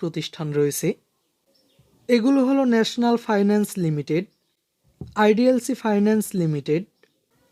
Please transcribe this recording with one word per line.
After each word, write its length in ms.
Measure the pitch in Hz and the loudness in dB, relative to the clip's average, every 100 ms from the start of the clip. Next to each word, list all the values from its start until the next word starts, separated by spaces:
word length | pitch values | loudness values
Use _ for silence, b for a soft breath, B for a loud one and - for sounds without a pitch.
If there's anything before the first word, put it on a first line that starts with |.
প্রতিষ্ঠান 460 | 170 156 - - 151 147 | -8 -6 -10 -8 -4 -2
রয়েছে, 300 | 147 - 160 - _ _ _ _ _ _ _ _ _ _ - | -2 -2 -4 -6 _ _ _ _ _ _ _ _ _ _ 0
এগুলো 320 | 240 240 277 254 | 2 4 2 2
হলো 140 | 277 262 | 2 2
ন্যাশনাল 420 | 226 220 - 240 233 233 | 2 0 0 0 0 0
ফাইন্যান্স 420 | 208 202 208 202 190 | 0 2 2 0 -2
লিমিটেড, 400 | 165 147 143 156 202 _ _ _ _ _ _ _ - - | -2 -2 -2 -4 -4 _ _ _ _ _ _ _ -10 0
আইডিএলসি 500 | 214 214 254 254 - 240 | 2 4 2 2 -2 -4
ফাইন্যান্স 420 | 220 208 208 214 - 185 | -2 0 2 0 -2 -2
লিমিটেড, 420 | 160 147 135 156 208 _ _ _ _ _ _ | -2 -2 -2 -4 -4 _ _ _ _ _ _